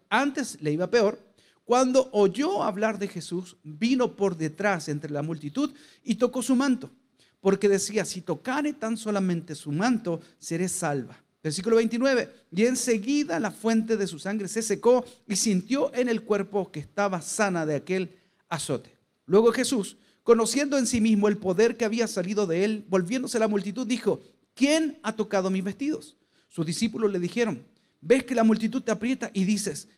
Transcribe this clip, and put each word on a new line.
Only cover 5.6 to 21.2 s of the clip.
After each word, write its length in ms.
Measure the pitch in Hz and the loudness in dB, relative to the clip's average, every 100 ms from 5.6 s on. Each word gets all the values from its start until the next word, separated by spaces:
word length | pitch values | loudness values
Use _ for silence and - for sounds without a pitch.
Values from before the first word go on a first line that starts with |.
| 294 - - _ | -4 -6 -20 _
y 120 | - - | -4 0
tocó 260 | 247 262 | 0 0
su 140 | 254 254 | 0 2
manto, 340 | 277 247 - - _ _ _ _ | 2 0 -4 -18 _ _ _ _
porque 280 | 196 196 202 | 0 2 4
decía: 360 | 196 196 208 175 | 2 0 -2 -4
'Si 160 | 185 | -8
tocare 520 | - 156 - 277 294 | -6 -6 -4 -2 -4
tan 240 | 294 220 226 | -4 -6 -6
solamente 560 | 220 202 185 170 165 | -2 -2 0 -2 -6
su 180 | 147 151 | -12 -6
manto, 480 | 147 233 226 180 170 - _ | -2 0 0 -2 -6 -8 _
seré 280 | - 165 180 | -6 -2 -2
salva'". 540 | - 160 143 113 - _ _ | -2 -2 -2 -6 -16 _ _
Versículo 320 | 156 151 196 226 | -6 -4 2 2
veintinueve: 540 | 226 233 269 254 - - _ | 2 0 2 2 0 -10 _
"Y 140 | 175 233 | 2 2
enseguida 760 | 254 - 226 226 294 294 330 | 2 0 0 2 0 0 -2
la 120 | 214 | -2
fuente 440 | - 220 226 220 220 | -2 0 0 2 -2
de 100 | 190 | -2
su 100 | 156 | -4
sangre 300 | 190 214 190 | -6 -6 -4
se 160 | 226 | -4
secó 420 | 220 196 233 247 247 - - | -2 2 4 4 2 -14 -6
y 80 | 196 | -2
sintió 580 | 226 185 - 277 277 | 2 0 0 0 0
en 160 | 247 247 | 0 0
el 140 | 226 | 0
cuerpo 480 | 220 202 196 202 180 | 0 -2 0 -4 -4
que 80 | 151 | -8
estaba 420 | - - 202 180 | -8 -2 -2 -2
sana 440 | - - 208 175 156 | -4 0 0 0 -2
de 100 | 143 | -2
aquel 400 | 139 185 175 - _ _ _ | -2 -4 -4 -10 _ _ _
azote. 480 | 165 - 127 - _ _ _ - | -8 -4 -6 -8 _ _ _ 2
Luego 260 | 190 233 | 4 6
Jesús, 460 | 233 247 262 190 - _ _ | 4 0 -2 -4 -10 _ _
conociendo 540 | - 233 220 247 294 277 | 4 4 4 0 0 0
en 100 | 233 | 0
sí 120 | 240 | 2
mismo 280 | 220 208 | 4 4